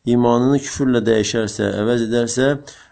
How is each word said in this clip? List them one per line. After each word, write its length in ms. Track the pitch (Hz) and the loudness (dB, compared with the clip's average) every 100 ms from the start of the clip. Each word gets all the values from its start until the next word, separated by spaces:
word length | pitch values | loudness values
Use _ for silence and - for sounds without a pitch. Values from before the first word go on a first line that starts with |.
imanını 540 | 117 120 120 120 127 139 | 0 2 4 2 2 0
küfrlə 420 | 139 - 131 120 | -2 -4 0 2
dəyişərsə, 600 | 107 110 104 117 107 - 101 98 | 2 2 0 -2 -4 -2 -4 -2
əvəz 200 | 110 120 113 | -2 0 0
edərsə, 380 | 120 117 127 135 143 - - - | -2 -2 0 0 0 -6 -20 -20